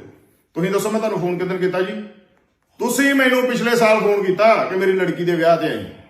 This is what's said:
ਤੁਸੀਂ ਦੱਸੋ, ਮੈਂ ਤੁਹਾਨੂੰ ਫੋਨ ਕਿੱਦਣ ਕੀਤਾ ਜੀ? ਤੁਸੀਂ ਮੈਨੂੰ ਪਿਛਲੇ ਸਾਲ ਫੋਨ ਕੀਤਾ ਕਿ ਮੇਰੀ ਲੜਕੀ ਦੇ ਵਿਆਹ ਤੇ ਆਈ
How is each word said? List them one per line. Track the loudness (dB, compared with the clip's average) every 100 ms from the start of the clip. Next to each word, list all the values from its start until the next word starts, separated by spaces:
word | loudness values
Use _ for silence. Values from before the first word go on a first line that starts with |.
| -16 -20 _ _ _
ਤੁਸੀਂ | -6 -2
ਦੱਸੋ, | -2 -2
ਮੈਂ | -2
ਤੁਹਾਨੂੰ | -2 -4
ਫੋਨ | -4 -4
ਕਿੱਦਣ | -4 -2
ਕੀਤਾ | -2 -2
ਜੀ? | -4 -6 -12 -18 _ _ _ _ _ _
ਤੁਸੀਂ | -4 0 2
ਮੈਨੂੰ | 2 2 2
ਪਿਛਲੇ | 0 -2 0 2
ਸਾਲ | 4 4
ਫੋਨ | 2 0
ਕੀਤਾ | 0 2 4 4
ਕਿ | 0 -2
ਮੇਰੀ | 0
ਲੜਕੀ | 0 0 -2
ਦੇ | -2
ਵਿਆਹ | 0 2 2
ਤੇ | 0
ਆਈ | -6 -10 -16